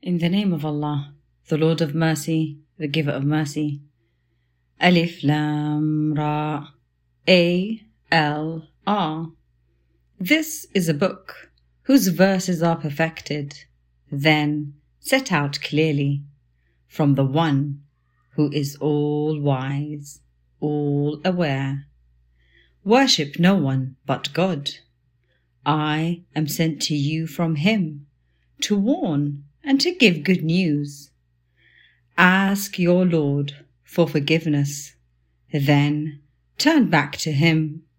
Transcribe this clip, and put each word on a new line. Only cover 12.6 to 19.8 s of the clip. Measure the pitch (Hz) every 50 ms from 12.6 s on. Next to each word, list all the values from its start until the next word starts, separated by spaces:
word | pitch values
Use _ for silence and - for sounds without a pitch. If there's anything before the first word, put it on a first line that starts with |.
are | 165 170 165
perfected, | 165 - 156 143 - 160 165 160 - - - 143 151 143 143 - - - _ _ _ _ _ _ _ _ _
then | 147 143 139 156 156 151 147 147 151 151 151 147 - _ _ _ _ _
set | _ - - 262 262 -
out | 185 151 143 147 143 -
clearly | - - - 151 156 160 151 139 143 139 143 143 - - _ _ _ _ _ _ _ _ _ _ _ _
from | _ - 156 143 139
the | 139 139
One | 135 131 151 165 160 139 135 143 143 143 - - _ _ _ _ _ _ _ _ _ _
who | - 151 143
is | 143 147 143 139 -
all-wise, | - - 151 147 147 147 147 147 151 147 151 156 151 143 143 139 131 131 135 139 143